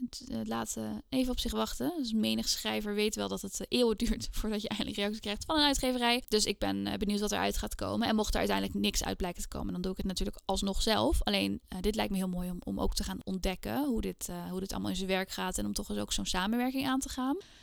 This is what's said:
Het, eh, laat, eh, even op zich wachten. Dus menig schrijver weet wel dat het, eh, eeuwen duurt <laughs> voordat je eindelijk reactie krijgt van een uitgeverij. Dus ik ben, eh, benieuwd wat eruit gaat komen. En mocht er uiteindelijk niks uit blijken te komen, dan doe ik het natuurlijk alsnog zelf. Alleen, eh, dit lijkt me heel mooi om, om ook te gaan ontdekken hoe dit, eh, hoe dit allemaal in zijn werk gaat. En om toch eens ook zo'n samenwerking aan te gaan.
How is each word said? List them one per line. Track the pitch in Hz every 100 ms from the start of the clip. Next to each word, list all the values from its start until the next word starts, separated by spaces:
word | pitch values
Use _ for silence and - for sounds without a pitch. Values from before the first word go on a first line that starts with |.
Het, | 247 - -
eh, | 226
laat, | 220 226 226 226
eh, | 214 214 -
even | 262 254
op | 247
zich | -
wachten. | 226 320 - 262 349
Dus | 233
menig | 220 220 220 220
schrijver | - 220 214 208
weet | 208 214
wel | 214 196
dat | 190
het, | 196 -
eh, | 190 240
eeuwen | 233 214
duurt | 226 226 -
<laughs> | -
voordat | 220 214
je | -
eindelijk | 208 - 208
reactie | 202 214
krijgt | 214 208
van | - 311
een | 294
uitgeverij. | 277 254 247 240 247 -
Dus | 214
ik | 208 196
ben, | 202 196 196
eh, | 202
benieuwd | 208 202
wat | 208
eruit | 202 202 -
gaat | 208
komen. | - 190 208 226
En |
mocht | 220 208
er | 202
uiteindelijk | 202 196 196 202
niks | 208 -
uit | - -
blijken | 180 -
te | -
komen, | - 202
dan | 180
doe | 185
ik | 185
het | 190
natuurlijk | 180 202 -
alsnog | - 190 196 190
zelf. | 226 214 254 -
Alleen, | - 202 196 202 -
eh, | 185
dit | 202
lijkt | 214 208
me | 190
heel | 185
mooi | 175 180
om, | 180
om | - 196
ook | 190
te | -
gaan | 202 190
ontdekken | - 185 190 180 202 240
hoe | 285 220
dit, | 190 180 -
eh, | 175 175
hoe | 185
dit | 190
allemaal | 196 196
in | 185
zijn | 190
werk | 190 190
gaat. | - 185 196
En | 208
om |
toch | 202 202
eens | 208
ook | 208
zo'n | - 196
samenwerking | 185 196 240 254 269 269
aan | 262
te | -
gaan. | - 254 349 - -